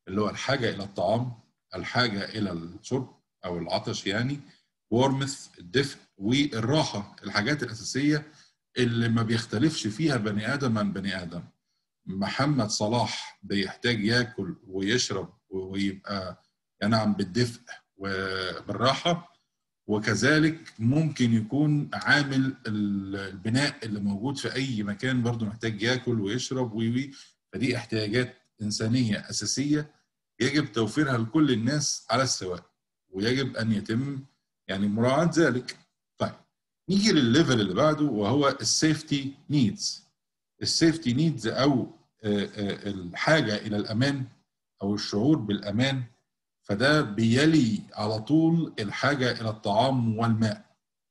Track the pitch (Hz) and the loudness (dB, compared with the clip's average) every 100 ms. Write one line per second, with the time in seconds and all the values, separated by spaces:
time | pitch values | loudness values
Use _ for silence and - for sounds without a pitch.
0 | - 98 104 90 - 139 113 92 98 - | -6 -2 -2 -2 -2 -2 -2 -4 -8 -4
1 | 90 113 127 120 _ _ _ 92 85 120 | 0 0 0 -6 _ _ _ -10 -4 0
2 | 120 101 95 110 101 85 82 95 - 131 | 0 -2 -6 -4 -4 -4 -10 -12 -4 -4
3 | 127 - _ _ 92 87 85 101 117 101 | -4 -14 _ _ -8 -6 -4 -4 -4 -6
4 | 98 104 127 147 - - _ _ - 113 | -4 -2 -2 -4 -10 -20 _ _ -2 2
5 | 135 135 135 - - - 87 123 139 - | 4 2 -4 -8 -16 -20 -4 -2 -2 -6
6 | _ - 98 135 147 113 113 151 143 104 | _ -6 0 2 2 0 0 2 0 -2
7 | 101 - 104 101 107 147 117 113 - 127 | -10 -12 -8 -2 -2 -2 -4 -8 -6 0
8 | 147 151 151 - _ _ _ - 120 117 | 2 2 -2 -20 _ _ _ 0 0 2
9 | 117 113 110 113 - 107 156 156 107 107 | 2 2 2 0 0 0 2 0 -4 0
10 | 160 127 104 104 110 139 131 110 101 92 | 0 2 0 -2 -2 -2 0 0 0 -2
11 | 95 92 87 85 - _ _ _ _ _ | -4 -6 -8 -10 -14 _ _ _ _ _
12 | - 95 98 - 139 139 107 - 107 120 | -10 -4 -2 0 0 2 0 0 0 0
13 | 107 - - - 98 101 95 - 120 110 | -2 -4 -12 -14 -6 -4 -4 -4 -2 0
14 | 101 120 117 - 92 - - 95 98 123 | 2 2 0 -4 -8 -8 -10 -4 0 0
15 | - 98 85 _ _ 95 95 98 98 95 | 0 -4 -8 _ _ -8 -6 -2 -2 -4
16 | - 101 92 87 _ _ _ - 104 113 | -8 -8 -8 -12 _ _ _ -4 0 2
17 | 107 98 92 117 123 - - - _ - | 2 0 0 0 0 -2 -16 -20 _ -10
18 | 98 95 95 95 92 82 98 101 123 135 | -6 -4 -4 -4 -6 -8 -8 -2 0 2
19 | 170 170 - _ _ _ _ _ - 107 | 0 0 -4 _ _ _ _ _ -4 -2
20 | 110 107 127 156 156 160 - - 113 147 | 0 2 4 4 4 0 -10 -2 2 4
21 | 160 127 120 117 104 135 151 147 - 101 | 2 2 4 4 2 2 2 2 0 -4
22 | 107 143 139 135 135 - 113 107 104 98 | 2 2 2 0 0 -2 -4 -2 0 -2
23 | 98 101 98 98 107 123 143 - 113 104 | -4 -8 -8 -8 -2 0 0 -4 -8 -4
24 | 101 98 127 139 113 127 135 110 101 101 | -4 -2 -4 -4 -4 -4 -4 -2 -4 -4
25 | 131 127 117 113 107 110 113 101 113 127 | -2 0 0 -2 -4 -4 -6 -2 0 0
26 | 123 113 98 123 - 131 113 107 113 123 | 0 -2 0 -2 -4 -4 -4 -2 0 0
27 | 139 - - _ _ 95 135 120 - 110 | -4 -10 -20 _ _ -4 -2 -2 -4 -4
28 | 104 120 123 - _ - 104 104 110 127 | 0 0 -2 -6 _ -10 -6 -2 0 2
29 | 117 101 - - 104 - 147 151 151 _ | 2 0 -4 -6 -4 -2 0 0 -2 _
30 | _ _ _ - 123 151 131 117 107 151 | _ _ _ -2 0 2 0 0 0 0
31 | 139 123 113 160 147 113 117 147 151 - | 0 0 0 4 4 4 2 0 -2 -4
32 | - 120 131 - 92 87 - _ _ _ | -2 0 0 -2 -6 -8 -12 _ _ _
33 | _ 92 110 131 127 113 110 101 - 113 | _ -2 0 0 -2 -2 0 0 0 -2
34 | 139 135 135 _ _ _ - 95 104 107 | -2 -6 -12 _ _ _ -8 -2 0 2
35 | 120 139 170 156 156 123 - - _ _ | 2 4 2 4 4 2 -4 -14 _ _
36 | _ - 104 - _ _ _ _ - 196 | _ -6 -6 -6 _ _ _ _ 0 2
37 | 214 165 120 131 143 120 98 90 151 147 | 4 6 6 6 4 4 2 2 2 4
38 | 147 107 101 139 139 - 113 - 156 151 | 0 0 2 2 2 0 0 2 2 0
39 | - 139 139 - - 147 107 - - - | -2 -4 -4 -10 -2 2 2 0 -8 -10
40 | _ _ _ _ _ - - - 165 151 | _ _ _ _ _ -10 -4 2 2 2
41 | 123 123 160 - 113 - 143 127 95 - | 0 2 2 0 -4 0 2 2 -2 -10
42 | _ _ 107 104 95 107 101 85 101 95 | _ _ -2 -2 -2 -4 -6 -4 -6 -8
43 | 87 - - 156 113 104 104 104 95 110 | -8 -4 2 2 2 -2 -4 -4 -2 0
44 | 139 139 123 - _ _ _ - 101 104 | 0 0 -6 -12 _ _ _ -8 -4 -4
45 | - 104 131 156 104 101 101 101 135 135 | -2 0 2 2 2 -4 -2 0 0 0
46 | 120 _ _ _ _ _ - 101 135 151 | -6 _ _ _ _ _ -6 0 4 4
47 | 120 101 113 123 156 160 117 101 - - | 2 2 4 6 6 6 4 2 -4 -6
48 | 107 110 110 156 165 165 - - 104 - | -4 -2 2 4 6 4 0 -4 -6 -2
49 | 131 143 123 113 110 107 104 104 131 131 | 0 2 0 0 -4 -4 0 2 4 4
50 | 113 107 113 110 110 101 - _ _ _ | 2 2 2 2 2 -2 -12 _ _ _
51 | _ | _